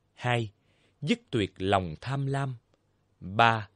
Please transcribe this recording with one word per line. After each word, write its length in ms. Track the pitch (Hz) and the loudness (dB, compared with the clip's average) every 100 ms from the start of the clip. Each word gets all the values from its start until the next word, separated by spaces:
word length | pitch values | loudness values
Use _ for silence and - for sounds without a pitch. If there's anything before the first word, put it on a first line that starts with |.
| _ | _
Hai, 360 | - - 120 110 - _ _ _ _ | -8 -2 -2 -4 -12 _ _ _ _
dứt 180 | 147 233 _ | -4 -4 _
tuyệt 220 | 120 95 - | -2 -2 -2
lòng 360 | 95 98 87 78 | 0 0 0 -6
tham 260 | 123 139 135 | -6 -4 -4
lam. 300 | 139 139 120 _ _ _ _ _ _ | -4 -6 -8 _ _ _ _ _ _
Ba, 480 | 87 104 117 110 101 | -4 4 6 4 -4